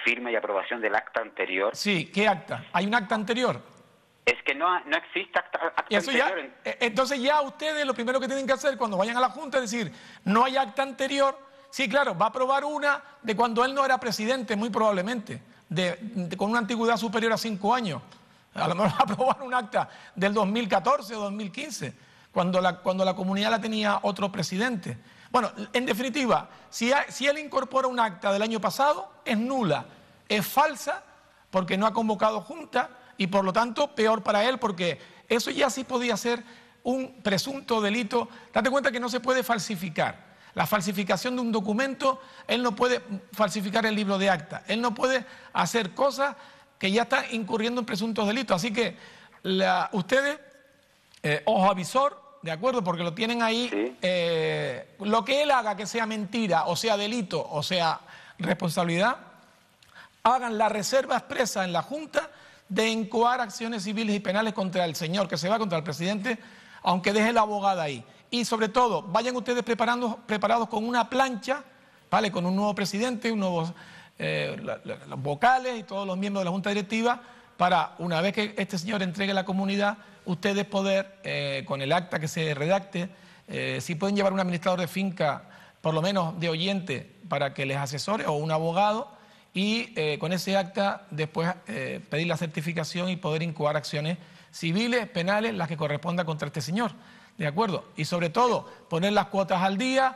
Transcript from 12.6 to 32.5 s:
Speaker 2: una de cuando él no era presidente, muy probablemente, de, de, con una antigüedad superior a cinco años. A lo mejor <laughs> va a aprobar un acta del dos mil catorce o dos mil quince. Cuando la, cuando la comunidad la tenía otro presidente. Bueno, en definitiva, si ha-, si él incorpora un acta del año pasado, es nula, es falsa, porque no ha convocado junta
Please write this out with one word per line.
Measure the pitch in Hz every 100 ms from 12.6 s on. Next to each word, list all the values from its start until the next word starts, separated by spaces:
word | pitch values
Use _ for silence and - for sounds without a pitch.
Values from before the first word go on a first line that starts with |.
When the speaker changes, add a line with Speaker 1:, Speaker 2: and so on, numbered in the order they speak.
Speaker 2:
una | 285 294 294 277 - -
de | 226 208
cuando | 240 226 254
él |
no | 277
era | 269 254
presidente, | 247 208 214 262 214 202
muy | 233
probablemente, | 208 220 196 185 240 - 120 - - -
de, | 156 180 175
de, | 220 190 175 185
con | 202
una | 233
antigüedad | 208 233 226 226
superior | 220 233 226
a | 220
cinco | 233 190 202
años. | 247 214 135 - - - _ _
A | - 151
lo | 175
mejor | 202
<laughs> |
va | -
a |
aprobar | 277 202 254 220
un | 262 247
acta | 208 190 - - - -
del | 196
dos | 208 196
mil | 226 214
catorce | 196 226 285 202 220
o |
dos | 202
mil | 208 202
quince. | 254 302 - 131 - - - -
Cuando | 190 180 185
la, | 185 170
cuando | 202 185 185
la | 185
comunidad | 185 196 214
la | 226
tenía | 220 214 208 208
otro | 202 196 196
presidente. | 196 160 185 247 220 - 117 - - -
Bueno, | 254 202 - 208
en | 247 254
definitiva, | 214 262 294 254 156 - - -
si | - 233
ha-, | 285 254
si | - 277
él | 294
incorpora | 294 277 262 262 262
un | 247
acta | 220 175 202
del | 202
año | 220 220
pasado, | 208 - 285 302 - - -
es | 214
nula, | 247 269 196 135 - - - - -
es | 214 -
falsa, | 262 311 269 - 359 - - _ _ _
porque | 190 175 190
no | 220
ha |
convocado | 214 220 208 214 220
junta | -